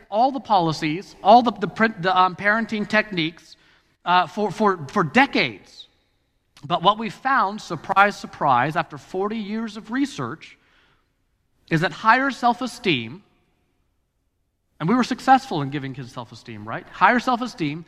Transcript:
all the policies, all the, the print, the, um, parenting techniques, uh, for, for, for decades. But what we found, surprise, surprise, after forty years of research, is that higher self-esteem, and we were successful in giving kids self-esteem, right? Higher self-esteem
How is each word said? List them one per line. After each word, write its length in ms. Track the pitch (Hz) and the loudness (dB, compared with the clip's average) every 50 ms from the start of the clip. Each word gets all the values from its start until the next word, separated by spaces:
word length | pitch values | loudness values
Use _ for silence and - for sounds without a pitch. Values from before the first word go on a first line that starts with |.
| - - | -12 -4
all 220 | 196 214 247 277 | 0 0 0 0
the 80 | 262 277 | 0 -2
policies, 760 | 208 - 220 185 170 165 151 - 170 156 151 180 196 - - - | -2 2 2 2 4 2 0 -2 -2 -4 -4 -4 -8 -12 -12 0
all 180 | - 185 220 247 | 6 8 8 8
the, 120 | 240 240 | 8 4
the 160 | 208 202 196 175 | -2 -4 -4 -4
print, 340 | - - 220 220 220 - | -2 0 0 0 0 0
the, 120 | 165 190 185 | -2 2 4
um, 220 | 180 185 185 180 | 4 4 2 2
parenting 500 | - 196 202 214 226 220 220 226 208 202 | -2 0 0 0 0 -2 -4 -4 -6 -4
techniques, 720 | 190 - 214 214 214 202 175 156 160 170 - - - - _ _ _ _ _ _ _ _ _ - | 0 0 0 0 0 -2 -4 -4 -4 -6 -10 -20 -20 -20 _ _ _ _ _ _ _ _ _ -2
uh, 220 | 175 175 180 175 | 2 2 2 2
for, 240 | 143 - 214 208 202 | 0 -2 -4 -4 -2
for, 360 | 160 - 220 202 190 175 147 127 | 0 2 2 2 2 0 -4 -4
for 140 | - 208 | -2 -2
decades. 840 | 175 147 - 233 277 - - 240 170 127 104 90 - - - - - _ _ _ _ _ _ _ _ _ _ _ _ _ _ - | 0 2 4 2 2 2 2 0 -2 -2 -4 -10 -18 -20 -20 -20 -20 _ _ _ _ _ _ _ _ _ _ _ _ _ _ -16
But 200 | - 135 175 165 | -8 -4 -2 0
what 160 | 165 190 214 214 | 2 2 2 2
we 100 | 226 208 | 0 -8
found, 540 | - - - 262 269 247 214 190 208 208 | -8 -6 -4 0 0 0 0 0 -4 -8
surprise, 560 | - - 175 147 - - 190 190 202 208 196 - | -10 -10 -10 -10 -8 -2 2 4 4 4 2 -2
surprise, 580 | - - - - 175 147 127 120 123 156 156 | -10 -14 -6 -2 2 2 4 4 2 0 -2
after 220 | 175 156 - 156 139 | -4 -4 -6 -8 -20
forty 400 | - - - 185 196 208 220 226 | -14 -8 -6 -4 -4 -4 -4 -6
years 400 | 202 190 214 220 226 220 202 220 | -6 -6 -6 -6 -6 -8 -10 -14
of 120 | 196 - | -12 -6
research, 680 | 226 269 285 - - - 135 113 147 165 - - - _ _ _ _ _ _ _ _ _ _ _ _ _ _ _ _ _ _ _ _ _ _ - | -4 -4 -4 -4 -4 -6 -8 -8 -8 -12 -16 -20 -20 _ _ _ _ _ _ _ _ _ _ _ _ _ _ _ _ _ _ _ _ _ _ -2
is 100 | 170 156 | -2 0
that 100 | 160 - | 0 -2
higher 400 | 156 - - 220 226 254 269 277 | -4 -2 2 2 4 4 2 -2
self-esteem, 920 | 247 - - 240 240 - 254 226 - - - 202 156 123 113 110 135 190 - _ _ _ _ _ _ _ _ _ _ _ _ _ _ _ _ _ _ _ _ _ _ _ _ _ _ _ _ _ _ - | -2 -2 0 0 0 0 -4 -8 -8 -4 -2 -2 0 -2 -2 -8 -12 -16 -20 _ _ _ _ _ _ _ _ _ _ _ _ _ _ _ _ _ _ _ _ _ _ _ _ _ _ _ _ _ _ -6
and 80 | 151 | -2
we 80 | 165 220 | 0 2
were 80 | 254 | 2
successful 600 | 226 - 254 - - 262 262 262 - - - 156 | 0 0 -4 -2 2 4 4 4 2 0 -4 -4
in 80 | 143 135 | -4 -4
giving 240 | 139 147 135 135 127 | -4 -6 -8 -8 -10
kids 180 | 131 131 117 | -10 -12 -14
self-esteem, 560 | - 127 120 - 117 110 - - 113 104 104 110 | -12 -14 -16 -14 -16 -20 -18 -16 -16 -14 -12 -10
right? 180 | 117 165 - - | -10 -10 -12 -10
Higher 300 | - - 180 196 240 247 | 0 4 6 6 6 4
self-esteem 680 | - 262 254 220 254 226 - - 165 143 147 170 170 | 2 0 -2 -2 -2 -6 -6 -4 -4 -4 -4 -6 -12